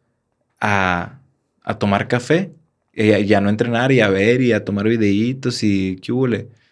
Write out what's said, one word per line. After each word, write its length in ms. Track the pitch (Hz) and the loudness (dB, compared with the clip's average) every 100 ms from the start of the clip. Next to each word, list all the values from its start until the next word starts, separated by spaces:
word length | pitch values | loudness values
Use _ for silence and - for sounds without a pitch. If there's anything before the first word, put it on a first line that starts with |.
| _ _ _ _ _ - | _ _ _ _ _ -6
a, 600 | 107 101 92 87 82 - _ _ _ _ | -2 0 0 -2 -6 -14 _ _ _ _
a 160 | - 113 | -10 -4
tomar 300 | 107 98 - | 0 0 0
café, 420 | 120 - 165 190 - _ _ _ | -4 0 0 -2 -10 _ _ _
eh, 300 | - 107 101 104 | 0 2 2 4
y 80 | |
a 60 | 101 | 2
no 100 | 101 | 2
entrenar 440 | 107 120 117 131 | 0 -2 0 2
y 80 | 131 | 2
a 80 | 104 | 2
ver 320 | 95 107 123 | 2 2 2
y 100 | 127 | 2
a 140 | 107 101 | 0 0
tomar 200 | 101 107 | -2 0
videitos 720 | 117 104 101 120 135 131 120 | 0 0 0 -2 -4 -6 -2
y 320 | 107 98 95 90 | -2 0 -2 -6
qué 80 | - | -6
hubole. 380 | 123 131 104 - - _ | -2 -2 -2 -6 -18 _